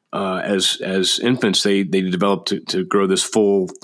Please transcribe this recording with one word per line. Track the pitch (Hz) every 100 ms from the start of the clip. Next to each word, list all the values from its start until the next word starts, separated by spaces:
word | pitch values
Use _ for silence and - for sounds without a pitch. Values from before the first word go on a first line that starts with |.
| _
uh, | - 95 92
as, | - 98 90 -
as | 92 95 90 -
infants, | 117 127 113 92
they, | 104 98
they | 95 95
develop | 92 90 101 98 -
to, | -
to | - 92
grow | 92 101 135
this | 190
full, | - 110 104 101 92 -